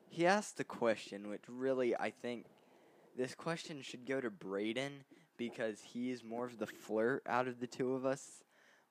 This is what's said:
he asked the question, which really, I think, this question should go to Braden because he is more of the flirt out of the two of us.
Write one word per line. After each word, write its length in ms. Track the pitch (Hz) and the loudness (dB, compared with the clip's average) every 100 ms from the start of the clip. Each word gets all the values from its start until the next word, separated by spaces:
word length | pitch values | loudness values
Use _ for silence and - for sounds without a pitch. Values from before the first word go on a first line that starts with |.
| - | -8
he 160 | 160 170 | 2 4
asked 300 | 208 202 - | 4 2 -6
the 60 | |
question, 640 | 135 - 117 107 - 101 104 | -6 0 2 2 -2 -10 -8
which 120 | 104 - | -10 -10
really, 460 | 123 131 131 123 - | -2 0 2 4 2
I 160 | 110 | 0
think, 340 | - 123 117 - - - - - - - 120 | -4 -6 -6 -10 -20 -20 -20 -20 -20 -10 -4
this 160 | 127 - | -4 -4
question 460 | 165 165 - 147 | -4 -4 -6 -10
should 240 | 123 - 123 | -10 -8 -2
go 160 | 135 | 0
to 80 | 120 | 0
Braden 760 | 92 85 98 110 117 139 139 135 - - - | -4 -4 0 0 0 -4 -6 -16 -20 -14 -6
because 440 | 117 123 113 101 | -6 -2 -2 -4
he 300 | - 120 123 | -8 -4 -2
is 120 | 123 | -4
more 220 | 113 117 123 | -6 -6 -6
of 140 | 113 | -4
the 80 | 107 | -4
flirt 560 | - - 110 117 135 - | -4 2 6 6 6 4
out 200 | 120 127 | 4 4
of 120 | 120 | 0
the 60 | 123 | -4
two 260 | - 127 131 | 0 2 2
of 100 | 131 | 2
us. 380 | 135 - - - _ - _ _ | 0 -4 -18 -20 _ -20 _ _